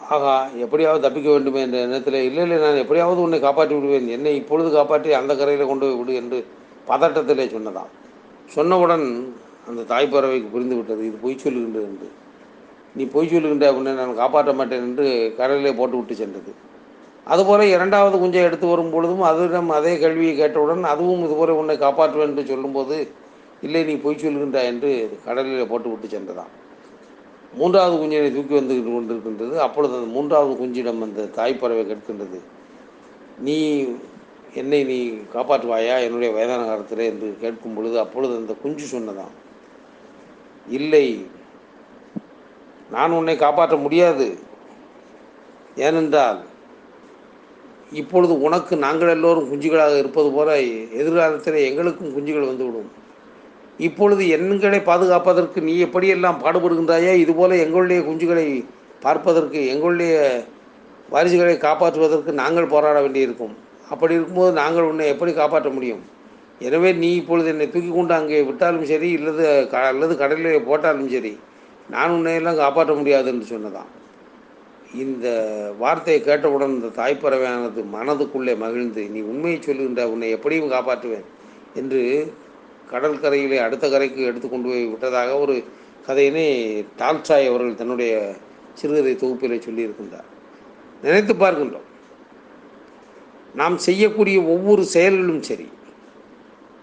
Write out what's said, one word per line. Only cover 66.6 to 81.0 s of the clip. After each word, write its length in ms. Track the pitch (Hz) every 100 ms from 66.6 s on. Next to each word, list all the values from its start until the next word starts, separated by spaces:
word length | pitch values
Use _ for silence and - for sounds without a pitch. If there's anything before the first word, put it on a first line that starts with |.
| 123 160 185
நீ 160 | 170 170 175
இப்பொழுது 320 | 147 170 160
என்னை 160 | 156 147
தூக்கி 200 | 175 175
கொண்டு 240 | 170 170
அங்கே 260 | 165 151 151
விட்டாலும் 440 | 135 123 175 165 147
சரி, 240 | 151 175
இல்லது 340 | 160 151 151 156 139 123
க-, 180 | 127 131
அல்லது 260 | 131 165 143
கடலிலே 420 | 139 160 165 151
போட்டாலும் 500 | 120 151 160 143 135
சரி, 240 | 127 110 104 - - - - -
நான் 260 | 120 165 170
உன்னையெல்லாம் 460 | 165 165 170 156
காப்பாற்ற 300 | 139 147 147
முடியாது 340 | 147 143 135 127
என்று 180 | 123 107
சொன்னதாம். 440 | 113 107 92 - - - - - - - - - - - 117
இந்த 320 | 135 127 120 113 110 107 104 104
வார்த்தையை 420 | 127 160 170 151
கேட்டவுடன் 520 | 143 147 151 139 139
இந்த 160 | 131 117 117
தாய்ப்பறவையானது 840 | 123 139 147 131 127 123 120 107 101
மனதுக்குள்ளே 600 | 107 131 143 143 135 123 107
மகிழ்ந்து, 460 | 113 120 120 107 101
"நீ 100 | 110
உண்மையை 400 | 107 131 170 160
சொல்லுகின்ற, 400 | 147 135 131 120 117
உன்னை 200 | 113 113
எப்படியும் 420 | 110 143 160 151
காப்பாற்றுவேன்" 560 | 127 123 120